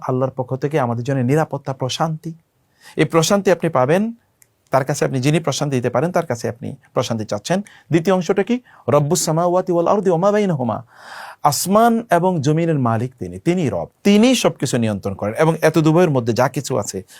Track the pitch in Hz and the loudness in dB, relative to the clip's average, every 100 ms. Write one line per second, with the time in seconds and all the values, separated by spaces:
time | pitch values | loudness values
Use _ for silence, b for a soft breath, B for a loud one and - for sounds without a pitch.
0 | - 127 131 - 123 131 147 151 120 120 | -4 -2 -2 -4 -6 -6 -2 -2 -2 -2
1 | 120 135 123 151 156 139 - 131 127 - | -2 -2 2 2 0 -4 -8 -6 -6 -4
2 | 160 156 165 165 _ _ _ B B - | -4 -4 -10 -14 _ _ _ B B -2
3 | 156 165 160 202 196 170 165 139 127 180 | 0 2 2 2 2 0 0 2 2 2
4 | 226 233 _ _ _ _ _ 135 135 143 | 0 -8 _ _ _ _ _ -2 0 -2
5 | 151 135 135 165 160 135 147 131 123 123 | -2 0 0 0 0 -4 -2 -2 0 0
6 | 165 180 165 117 117 110 107 - _ - | 0 -2 -2 -4 -6 -8 -12 -14 _ -4
7 | 120 117 107 101 - 185 - - - 160 | -2 -6 -6 -8 -4 -4 -4 -16 -2 0
8 | 180 185 170 196 190 247 b b - 147 | 2 2 2 0 0 -4 b b 0 2
9 | 147 175 - 156 175 180 180 170 170 202 | 2 0 0 0 0 0 0 0 2 2
10 | 185 165 196 208 202 143 120 104 B B | 2 2 2 2 0 -2 -2 -6 B B
11 | B B B B 147 - 175 208 233 226 | B B B B -2 0 2 4 4 2
12 | - 170 185 175 135 156 170 147 120 113 | 0 0 2 0 0 0 0 0 0 0
13 | 127 - 90 92 170 185 135 90 78 _ | -4 -8 -12 -4 -2 0 -2 -4 -6 _
14 | 202 208 247 247 180 - 139 127 110 98 | 2 4 4 4 0 0 -2 0 0 -2
15 | 98 95 104 113 156 160 156 165 156 160 | -6 -6 -4 0 0 2 2 4 4 4
16 | 180 131 117 113 131 147 - 120 - 95 | 4 2 0 2 0 -2 -4 -4 -4 -10
17 | B | B